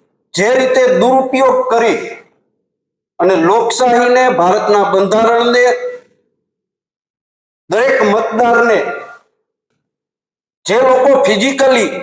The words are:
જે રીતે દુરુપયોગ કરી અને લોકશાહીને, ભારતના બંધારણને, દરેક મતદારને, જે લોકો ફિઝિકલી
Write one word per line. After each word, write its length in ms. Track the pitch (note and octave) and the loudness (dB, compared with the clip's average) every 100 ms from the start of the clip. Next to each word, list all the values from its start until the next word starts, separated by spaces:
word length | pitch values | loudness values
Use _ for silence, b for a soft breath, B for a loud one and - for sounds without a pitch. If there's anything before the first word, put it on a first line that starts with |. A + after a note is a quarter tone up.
| _ _ _ | _ _ _
જે 140 | - G#3 | -4 0
રીતે 280 | C4 C4 C4 B3+ F3 | 0 0 0 2 2
દુરુપયોગ 600 | A#3 C4 C4 C4 C4+ - - | 2 0 0 0 0 0 -2
કરી 300 | A#3 A#3 D#3 - - - _ _ _ _ _ _ _ _ - | 0 0 -2 -6 -16 -20 _ _ _ _ _ _ _ _ -4
અને 160 | F3 F3+ | -2 0
લોકશાહીને, 880 | E3 A3+ A3+ A3+ B3+ A#3+ B3 B3 B3+ | 0 0 0 -2 0 2 2 2 0
ભારતના 540 | - F3 G#3+ G#3+ G#3 | 0 0 0 0 0
બંધારણને, 800 | F#3+ F#3+ G3 G#3+ A3+ A#3 A#3+ B3 B3 - - - - _ _ _ _ _ _ _ _ _ _ _ _ _ _ _ - | 0 -2 0 0 0 0 0 0 0 -2 -6 -12 -18 _ _ _ _ _ _ _ _ _ _ _ _ _ _ _ -6
દરેક 280 | G3+ C4 - | -2 0 0
મતદારને, 760 | G#3 G#3 A3+ A3 A#3+ A#3+ A#3+ G3+ - - - - _ _ _ _ _ _ _ _ _ _ _ _ _ _ - | 0 0 -2 -2 0 2 2 0 -2 -10 -14 -20 _ _ _ _ _ _ _ _ _ _ _ _ _ _ -4
જે 100 | A3+ | 0
લોકો 440 | C4 B3+ C#4 C4 | 2 2 4 2
ફિઝિકલી 640 | F#3+ G#3 C4 C4+ C4+ B3 F3 - | 2 0 -2 0 0 2 -2 -6